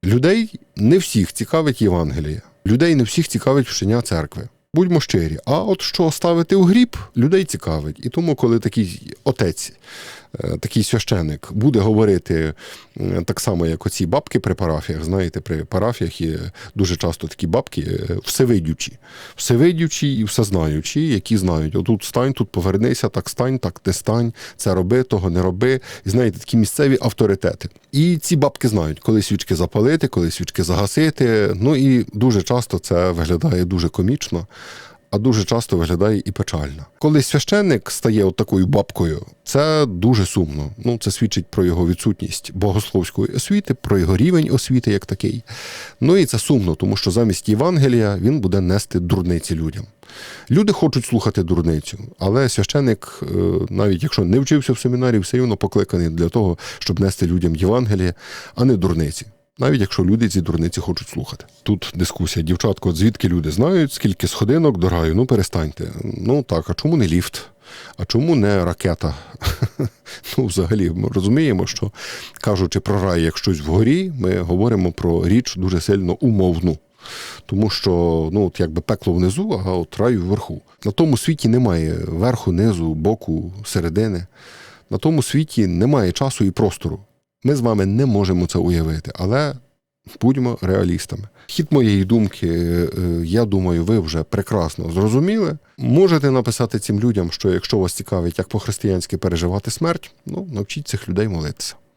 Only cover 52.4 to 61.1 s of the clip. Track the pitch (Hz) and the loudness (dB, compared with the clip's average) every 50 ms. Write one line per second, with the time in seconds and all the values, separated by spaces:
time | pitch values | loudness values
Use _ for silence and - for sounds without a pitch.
52.4 | 139 123 - - 98 - - 147 139 123 110 - - - - - - 90 90 92 | 2 2 2 0 -2 0 0 2 2 2 0 0 -4 -18 -12 -12 -8 -4 -2 0
53.4 | 92 90 90 90 90 - 98 95 104 104 95 85 - 151 - - 98 87 98 127 | 0 2 0 0 -2 -2 -2 0 2 2 2 0 0 -2 0 0 2 4 4 2
54.4 | 139 - 156 147 131 - 127 - - 127 123 123 127 127 117 107 92 - - 123 | 4 4 2 2 2 0 -2 0 0 0 0 2 2 2 2 2 0 0 0 0
55.4 | 127 120 107 - - 98 - 104 95 - - 87 85 82 80 85 85 85 - 120 | 2 0 0 -2 -2 0 0 0 0 2 0 0 0 0 0 0 0 2 2 2
56.4 | 107 95 85 - - - - - - - 92 85 98 95 - - - 85 87 90 | 2 2 0 -2 -6 -14 -14 -10 -6 -4 0 2 2 0 2 0 -2 0 0 2
57.4 | 87 85 82 78 92 92 110 123 127 107 107 95 92 90 85 - - - - - | 2 0 0 2 2 2 2 2 2 0 0 2 0 -2 -2 -4 -14 -18 -16 -16
58.4 | - - - - 120 131 127 95 85 95 85 80 80 73 - - - - - _ | -18 -16 -2 2 4 4 4 4 2 0 0 0 -2 -2 -4 -10 -14 -16 -20 _
59.4 | _ _ _ - 127 135 147 127 98 92 - - 92 90 104 113 117 101 90 98 | _ _ _ -2 0 0 2 2 0 0 0 0 2 2 4 4 2 2 2 0
60.4 | 82 80 80 82 82 85 - - - - 85 - - - | 0 0 0 0 0 0 -2 -4 -4 -4 -6 -6 -8 -10